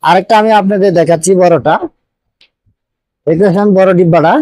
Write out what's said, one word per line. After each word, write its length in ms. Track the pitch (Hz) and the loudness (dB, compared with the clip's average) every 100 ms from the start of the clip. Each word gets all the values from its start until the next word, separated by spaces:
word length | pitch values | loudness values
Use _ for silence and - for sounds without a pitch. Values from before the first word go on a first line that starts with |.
আরেকটা 300 | 160 180 190 220 | 0 -2 0 0
আমি 100 | 214 214 | 2 0
আপনাদের 320 | 190 208 202 175 | 0 -2 0 0
দেখাচ্ছি 320 | 160 170 175 190 | 0 -2 0 0
বড়টা, 340 | 180 165 127 160 330 _ _ _ _ _ _ _ _ _ _ _ _ _ - | 2 0 -2 -4 -6 _ _ _ _ _ _ _ _ _ _ _ _ _ -6
দেখতে 160 | 160 202 | -2 0
পাচ্ছেন 220 | 175 208 190 | 0 0 2
বড় 120 | 190 180 | 2 2
ডিব্বাটা। 340 | 175 165 156 240 | 2 2 2 0